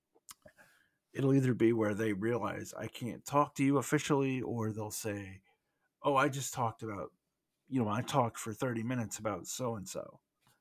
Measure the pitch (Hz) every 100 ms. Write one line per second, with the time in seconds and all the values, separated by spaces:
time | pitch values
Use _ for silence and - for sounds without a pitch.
0 | _ _ - - - - - _ _ _
1 | _ - 135 135 127 110 117 117 104 104
2 | 110 95 113 120 98 90 101 - - -
3 | 120 - - 143 143 - 139 139 - 151
4 | - 143 135 127 - 117 110 107 107 -
5 | 107 101 98 95 _ _ _ _ _ _
6 | 143 135 143 135 - - 117 - 110 98
7 | - _ _ _ _ _ - 131 107 107
8 | 120 143 117 - - 107 131 113 113 127
9 | 104 - 110 92 85 - 127 110 92 -
10 | - - _ _ _ _